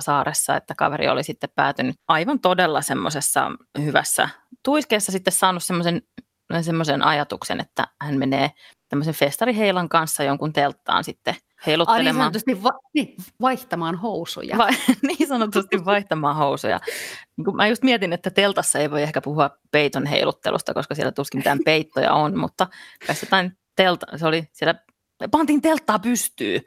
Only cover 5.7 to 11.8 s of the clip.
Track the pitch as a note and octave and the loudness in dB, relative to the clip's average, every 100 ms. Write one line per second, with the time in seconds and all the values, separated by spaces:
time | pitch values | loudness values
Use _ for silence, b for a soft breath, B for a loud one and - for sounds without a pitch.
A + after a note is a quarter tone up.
5.7 | F3 E3+ F3 - - - _ - E3 E3 | -2 0 -2 -6 -20 -20 _ -6 -4 -2
6.7 | E3 D#3 C#3+ D3+ D3 D3 - - - - | 0 0 2 2 2 0 -6 -6 -6 -6
7.7 | - - - D3 C#3 C3 C3+ C#3+ - b | -6 -6 -6 -4 -2 0 0 -2 -4 b
8.7 | b - C#3+ D#3 D3+ C#3 - A#3 G#3+ G#3 | b -6 -4 -2 0 0 0 -2 2 2
9.7 | F3+ E3+ E3+ D#3 - C#3+ C#3+ D3+ D3+ C#3+ | 0 2 0 0 -2 -2 -2 -2 0 0
10.7 | - - F2+ - - - - _ _ - | -2 -2 -2 -2 -8 -6 -6 _ _ -2
11.7 | D#3 | 2